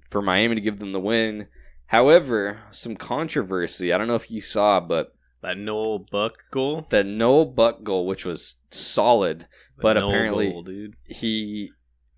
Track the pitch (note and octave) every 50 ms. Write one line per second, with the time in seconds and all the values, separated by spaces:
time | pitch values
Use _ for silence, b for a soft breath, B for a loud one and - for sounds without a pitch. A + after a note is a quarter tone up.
0 | - - - G#2 G2+ G2 F#2 F#2+ A2 A#2 A#2 A2 G2+ A2 G#2 G2+ G#2 G2 F#2+ F#2+
1 | F#2 G#2 A#2 A2+ A2+ A2 G#2+ G#2+ G2+ - b b b b b b b - - A#2
2 | B2 C#3 D#3+ F3+ D#3+ C3+ A#2+ G#2+ G2 G2+ G#2 G#2+ - - - - - A#2+ G#2+ G2+
3 | - - B2 C3+ E3 D#3 - D3 G#2+ F2+ F#2+ F2+ F2 E2+ - - F2+ F2 E2+ F#2
4 | G#2+ A#2 A#2+ A2+ - - A2+ G#2+ - - - G#2+ G#2 G#2 G2+ F#2 E2+ E2 E2+ D#2+
5 | - - _ _ _ _ _ _ - F#2 F#2 F#2+ G#2 A2 G#2+ G#2+ A2 A2 A2 G2
6 | F#2+ - - G2+ G#2 A#2 - _ - - - C3 C3 C#3 D3+ E3 D#3 - A#2 G#2
7 | G2 G2+ G#2 A2 A2+ A#2+ C3+ D3+ D#3+ C#3 B2+ B2+ A2+ A#2 A2+ - G#2+ G#2+ F#2+ F#2
8 | F2+ F#2 F#2+ - - F#2 E2+ - - - - _ _ _ - - - - - -
9 | G#2 A#2+ A#2+ A2 F#2+ E2+ D#2+ E2 - b b b b b b - A2 A2 G#2+ G#2+
10 | G2 G2+ G2+ A2 A2+ A2 G#2 G#2+ G#2 G2 F2 F2 F2 F#2+ F#2+ G2+ G#2+ G#2+ - -
11 | - - - - A#2 A2+ A2 A2 G#2+ G#2 G#2 G#2+ G2+ - _ _ _ _ _ _
12 | _ _ _